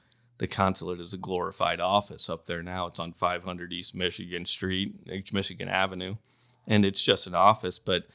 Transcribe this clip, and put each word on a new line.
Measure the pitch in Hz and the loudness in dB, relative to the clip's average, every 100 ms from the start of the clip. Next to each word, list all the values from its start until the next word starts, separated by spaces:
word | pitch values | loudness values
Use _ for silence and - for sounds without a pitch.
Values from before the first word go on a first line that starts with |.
| _ _ _ - | _ _ _ -8
the | - | -4
consulate | - 95 95 87 87 | 2 2 2 -4 -8
is | 87 | -8
a | 95 | -10
glorified | 92 92 87 - 87 87 | -4 -2 -2 0 0 0
office | 87 101 - - - | 2 2 2 0 -2
up | 85 - | -2 -6
there | 85 | -8
now. | 87 92 87 | -6 -4 -4
It's | - | -6
on | 85 | -8
five | - 87 90 | -2 0 0
hundred | 92 90 87 | -6 -8 -8
East | 90 - | -8 -6
Michigan | 95 90 90 90 87 90 | -2 -2 -2 -8 -6 -4
Street, | - 92 92 101 - - | -4 -2 0 -2 -6 -10
East | 92 - | -8 -4
Michigan | 98 98 92 95 | -2 -2 -6 -2
Avenue, | 92 95 92 92 107 _ _ _ _ - | 0 0 -2 -8 -8 _ _ _ _ 2
and | 107 98 | 4 6
it's | 98 | 4
just | - 95 92 | 4 4 2
an | 87 | 6
office, | 98 110 90 - | 6 6 2 -6
but | - 90 - | 0 0 -2